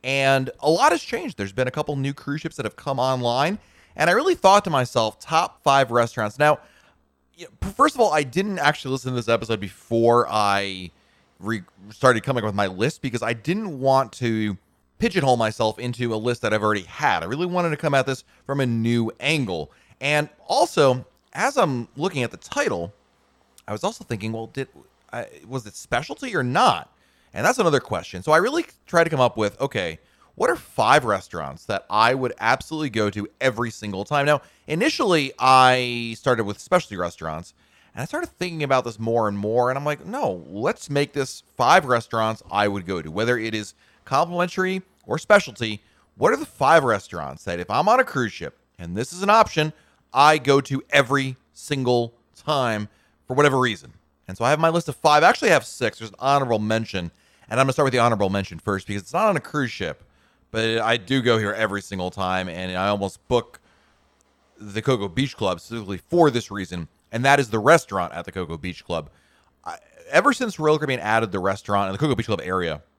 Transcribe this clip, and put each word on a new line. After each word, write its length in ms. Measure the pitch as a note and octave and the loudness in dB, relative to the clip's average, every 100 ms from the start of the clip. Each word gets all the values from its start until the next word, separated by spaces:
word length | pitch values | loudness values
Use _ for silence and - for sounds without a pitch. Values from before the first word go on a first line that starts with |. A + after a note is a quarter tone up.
| C3 | -4
And 460 | C#3 C3+ C3+ C3 - | 0 2 2 0 -2
a 80 | C#3+ | 0
lot 240 | E3 C#4 | 4 4
has 80 | E4+ | 2
changed. 340 | - - E4 - | -4 -8 -8 -8
There's 160 | G3 | -8
been 160 | G2 B2+ | -4 -4
a 40 | |
couple 260 | D3+ D3+ C#3+ | -4 -6 -4
new 160 | C3+ | -4
cruise 260 | C3+ - D3 | -6 -8 -8
ships 160 | D#3+ - | -8 -8
that 100 | A2 | -10
have 120 | - | -8
come 200 | D3 C3+ | -6 -2
online. 640 | C3 C3 A#2+ B2 D3+ G#3+ _ _ _ - | -2 0 0 0 0 -4 _ _ _ -2
And 120 | E3 | 2
I 40 | |
really 220 | G3 E4+ F4 | 2 2 4
thought 280 | F#3+ G3+ | 6 6
to 60 | G3 | 4
myself, 500 | C#3+ B2 B2+ A2 - | 0 0 0 0 -4
top 420 | - D#3+ F3+ _ | -2 0 0 _
five 280 | C#3+ C#3 C3 | 2 4 4
restaurants. 480 | A#2 A#2 - G#2+ A#2 | 2 0 -2 -6 2
Now, 200 | D3 D3 - _ _ _ _ _ _ _ | 2 2 -4 _ _ _ _ _ _ _
y-, 100 | F3 _ | -20 _
p-, 100 | G3 | -10
first 220 | - D4 | 2 0
of 60 | C4+ | 4
all, 140 | G#3+ | 2
I 100 | D3+ | 2
didn't 360 | C#3 D#3 G#3 F#3 | 0 -2 -2 0
actually 340 | C#3+ D3+ C3+ | 0 0 -4
listen 180 | C3 C3 | -6 -4
to 40 | B2+ | -4
this 100 | A2+ | 0
episode 320 | A2+ G#2+ A2 | 0 0 -4
before 680 | F#2+ - - A#2 A#2 A#2+ - | -6 -12 -2 4 6 4 4
I 640 | G#2+ G#2 G2+ G2 F#2 F2 _ _ _ _ _ | 2 2 2 -2 -8 -12 _ _ _ _ _
re-, 240 | G2 A2+ F2 _ G2 | -6 -6 -6 _ -20
started 340 | A2 C3 A#2 | 2 4 4
coming 220 | - B2+ G#2+ | 0 -2 -2
up 20 | |
with 80 | G2+ | -2
my 120 | G2+ | -2
list 340 | F2+ B2 - | 0 -2 -2
because 200 | C3 A2+ | -6 -4
I 120 | A2+ | -4
didn't 480 | A#2 D3 F#3+ G#3+ C#3 | -4 -4 -4 -4 -2
want 320 | C3+ C3+ B2 | 2 2 2
to 440 | - A#2+ A2 G#2+ F#2+ _ _ _ _ | -4 -2 0 -2 -4 _ _ _ _
pigeonhole 380 | A3+ F#3+ C3+ B2 | 0 2 2 2
myself 400 | A2 - A2 G#2+ | 2 0 -2 -2
into 340 | B2 A#2+ B2 | -8 -4 -4
a 60 | G#2+ | -2
list 240 | A#2 A#2+ | -2 -2
that 140 | A2+ G#2+ | 0 0
I've 80 | |
already 180 | G#2+ G#2 | 0 -2
had. 400 | F2+ - C#3+ F2+ | -6 -2 0 0
I 60 | E2 | -2
really 180 | C3+ F3+ | -4 -4
wanted 240 | F3+ E3+ | -2 -2
to 80 | D3+ | -2
come 160 | D#3+ | 0
at 140 | C#3+ C3 | 0 0
this 160 | C3 _ _ - | -6 _ _ -8
from 120 | C#3 | -2
a 60 | B2+ | -2
new 460 | A#2 A2+ A#2+ A2+ - | 0 0 0 0 -4
angle. 520 | C#3 D#3+ A#2 E2+ D2 _ _ _ | -2 -2 -2 -6 -8 _ _ _
And 260 | C#3 D3+ D3+ _ - | -2 -2 -2 _ -2
also, 580 | A#3+ E4+ - C#3 B2+ - _ _ | 0 2 4 4 4 -4 _ _
as 220 | - A#3 C4+ | -4 -2 0
I'm 320 | F3+ B2+ A2+ C3 | 0 -2 -8 -6
looking 280 | F3+ D3+ | -6 -4
at 80 | A#2 | -6
the 60 | - | -6
title, 540 | - C#4+ C#4 F#2+ F2 _ _ _ _ _ _ _ - | -8 -4 -2 -4 -8 _ _ _ _ _ _ _ -12
I 60 | |
was 100 | G#2 | -6
also 200 | F#3+ A3+ | -6 -8
thinking, 280 | G3 G#2+ A2 | -10 -8 -6
well, 160 | A2+ A2+ | -8 -10
did 200 | - C3 C#2+ B1 _ _ | -10 -12 -14 _ _ _
I, 140 | A#2 - C#2+ E2+ | -12 -12 -16 -12
was 200 | C3 G#2 | -12 -10
it 80 | - | -20
specialty 600 | - B2 D3+ C#4 C4 F#3+ | -6 -6 -6 -12 -6 -4
or 60 | |
not? 500 | B2 D3+ A#3+ F#2 - _ _ _ _ | -2 2 2 0 -6 _ _ _ _
And 140 | - F#3+ | -2 0
that's 140 | B3+ | 2
another 200 | F3+ C#3 | 2 2
question. 440 | - F2+ - F2+ | -2 -8 -8 -10
So 80 | F#2 | 2
I 60 | D#3 | 2
really 280 | G#3+ D#4 D#4+ _ _ | 2 -2 -6 _ _
tried 160 | E3+ | 0
to 80 | E3 | 0
come 80 | D3+ | 2
up 180 | B2 - | 0 2
with, 240 | G#2 - | -4 -2
okay, 380 | C#3 A2 F2 D#2 _ _ _ | -6 -4 -6 -8 _ _ _
what 160 | - - | -4 -2
are 60 | - | -2
five 500 | - - A2 D3 B2 | -8 0 4 4 4
restaurants 600 | G2 - E2+ C#2+ C#2+ - | -4 -4 -10 -10 -12 -6
that 200 | G2+ - | -6 -2
I 240 | G#2 A#2 C3+ | 2 4 2
would 180 | B2+ - | -4 -2
absolutely 500 | A2 C3 - D#3 D3 | 0 0 -2 -6 -4
go 220 | A2+ G#2 | -2 -2
to 160 | G#2+ G#2 _ | -2 -10 _
every 300 | C3 A2+ A#2 | -2 0 -6
single 340 | - G#2 F#2+ | -6 -10 -8
time? 220 | G#2 D3 C#3+ | -4 -2 2
Now, 160 | D3 - _ - | 0 -2 _ -6
initially, 680 | D#3 C4+ - A#3+ E3 C3+ - | 0 0 0 2 2 0 0
I 800 | C3 C3 B2+ B2+ B2 A#2+ A#2 A2+ | 6 8 8 6 0 -4 -6 -4
started 280 | - A#2+ G2+ | 0 0 -2
with 120 | G#2 | -6
specialty 400 | - F3+ - F#2+ | -2 -2 -2 -6
restaurants, 560 | F2 - E2 D#2 F2+ _ _ _ _ | -6 -6 -8 -8 -12 _ _ _ _
and 80 | - | -12
I 40 | C#3+ | -8
started 260 | D4+ F4 | -6 -8
thinking 320 | _ F3+ E3 | _ -8 -6
about 200 | C#3+ C3 | 0 0
this 140 | B2 G#2+ | 0 -6
more 300 | A2+ A#2 G#2+ | -2 0 0
and 100 | G2+ | -2
more, 320 | G#2 A#2 B2 | -2 0 0
and 80 | C3+ | -2
I'm 80 | D3 | -4
like, 180 | D3 | -6
"No, 400 | - B3+ G#3+ F2+ C#2+ | -8 -4 -4 -6 -10
let's 420 | F#2+ C3+ - - | -6 -4 -4 -4
make 240 | C#3+ C#3+ | -2 -2
this 300 | D3 C3+ - _ - | -4 -6 -8 _ -2
five 300 | B2 F3+ C#3+ | 4 4 4
restaurants 560 | A#2+ - A2+ A2 A2 - | -2 0 -2 -2 -4 -4
I 180 | G2+ G#2 | 0 0
would 200 | G2+ F2 | -2 -6
go 160 | F#2 | -8
to, 80 | D#2 | -6
whether 260 | E2+ A#2 B2 | -4 -2 -2
it 160 | A2 | -4
is 220 | A2 G#2 _ _ _ - | -8 -10 _ _ _ -2
complimentary 760 | C3+ E3+ F3 F3 - F#3 F#3+ - _ - | -2 0 -2 -4 -2 -4 -4 -10 _ -8
or 140 | C#3+ | -8
specialty. 640 | - G#3 - G#2 A2+ G#2 _ _ _ _ | 2 2 2 -8 -8 -8 _ _ _ _
What 160 | D3+ | 0
are 60 | C#4 | 0
the 80 | - | -6
five 400 | _ C#3 E3 C3 | _ 4 4 4
restaurants 580 | G#2 - F2 C#2+ C#2+ | -2 -4 -10 -10 -10
that 160 | - F2 | -8 -8
if 100 | F2 | -2
I'm 200 | A2+ F#3 | 0 2
on 100 | B3 | 2
a 60 | C4 | 2
cruise 260 | D3+ A2+ | -2 -4
ship, 260 | - D2 _ _ - | -6 -14 _ _ -16
and 160 | E2+ F#2 | -10 -6
this 160 | C3 | -6
is 100 | F3 | -4
an 80 | G3 | 2
option, 440 | A3 G#3 E3 D#3 - _ _ _ | 4 4 0 -4 -6 _ _ _
I 240 | B2+ D3 D#3 | 4 6 6
go 240 | C3 C#3 | 4 2
to 200 | B2+ C#3 - | 2 -6 2
every 440 | C#3+ B2 C#3 C3 B2+ _ | 2 2 0 -2 -10 _
single 600 | - - C#3 B2 A#2+ A#2 _ _ _ | -20 -8 -4 2 2 0 _ _ _
time 520 | - D3 B2 G#2+ G#2 _ _ _ _ | -4 0 0 -2 -6 _ _ _ _
for 80 | B2+ | 4
whatever 240 | D3 C3+ | 4 4
reason?" 340 | B2 G2+ - - _ _ - | 0 -2 -12 -20 _ _ -16
And 80 | F#2 | -2
so 80 | A#2 | 0
I 40 | |
have 100 | D3+ | 2
my 100 | E3 | 2
list 200 | E3+ D#3+ | 0 -4
of 60 | - | 0
five. 280 | D#3 D3+ | 4 6
I 60 | D3 | 6
actually 200 | - B3 | 4 4
have 160 | D#3 - | 2 2
six. 340 | - A#2 - | -4 -4 -4
There's 120 | A2 | -16
an 60 | F#2+ | -4
honorable 400 | C3 C#3+ C3 A2 | 0 2 2 0
mention, 520 | G#2+ A2 A2 F#2+ E2+ _ _ _ _ | 0 -2 -2 -6 -6 _ _ _ _
and 100 | A2+ | 0
I'm 60 | C3+ | 0
gonna 80 | |
start 120 | C3 C#3 | 2 0
with 80 | |
the 60 | B2 | 4
honorable 300 | A#2 A2 G2 | 2 2 0
mention 300 | G2 F#2 E2 | -2 -6 -8
first 280 | - G2 - | -6 -6 -4
because 140 | G2+ | -10
it's 120 | F2+ | -6
not 140 | E3+ G#3+ | -2 0
on 100 | D#3+ | 0
a 40 | |
cruise 300 | - D3+ B2 | -4 -4 -4
ship, 320 | - F2 C#2+ _ _ _ _ _ | -4 -8 -8 _ _ _ _ _
but 280 | A2 A2+ A2+ | -4 -2 0
I 180 | A2 A#2 | 0 -2
do 240 | F#2 C3+ | 0 0
go 160 | A#2+ A2+ | 2 2
here 160 | G#2 | 0
every 280 | G#2 A2 G2+ | -2 -2 -4
single 300 | - F#2+ F2+ | -8 -8 -8
time, 380 | G2+ F#2 F#2 F#2 | -4 -4 -2 -4
and 280 | E2+ F#2 F#2 | -8 -6 -2
I 120 | G2 | -2
almost 360 | G#2 G2 - _ | -2 -4 -8 _
book 320 | B2 - - _ _ _ _ _ _ _ _ _ _ | -2 -2 -20 _ _ _ _ _ _ _ _ _ _
the 220 | G#2 G2+ | -8 -4
Cocoa 260 | A#2+ A#2+ G2 | 0 0 -2
Beach 280 | F2 C3+ - | -2 -4 -2
Club 240 | G2+ F2 | -2 -2
specifically 360 | - A#2 G2 F#2 | -8 -12 -8 -10
for 320 | _ F3 D#3+ | _ 4 4
this 220 | A#2+ - | 4 -6
reason, 380 | G2+ F#2 F2+ D#2+ _ _ | -10 -8 -8 -10 _ _
and 140 | A#2 | 0
that 160 | C3+ C#3+ | 4 4
is 100 | A#2+ | 2
the 100 | A2 | 0
restaurant 520 | A2 E3 - G2 E2+ | 6 4 4 -4 -4
at 120 | D#2 F2 | -8 -10
the 80 | |
Cocoa 240 | F#2+ E2+ E2 | -8 -8 -8
Beach 260 | F2+ E2+ | -8 -12
Club. 260 | - E2+ D2 _ _ _ _ _ | -6 -6 -6 _ _ _ _ _
I, 140 | - E2 _ - E2+ | -16 -16 _ -20 0
ever 240 | D3 B3 | 2 4
since 260 | B3+ A#3 F3+ | 0 -4 0
Royal 180 | D#3 D#3 | 2 2
Caribbean 220 | D3 B2+ | 0 -4
added 320 | G#2 A2+ A2 | 0 0 2
the 80 | F#2+ | -2
restaurant 480 | F#2+ G2 - G2+ G2 | -2 -2 -2 0 0
in 60 | |
the 40 | F#2+ | -2
Cocoa 180 | D3+ A#2 | 0 0
Beach 100 | A2+ | -2
Club 160 | G2+ | -4
area 380 | - F#2 E2+ D2+ _ | -2 -2 -2 -6 _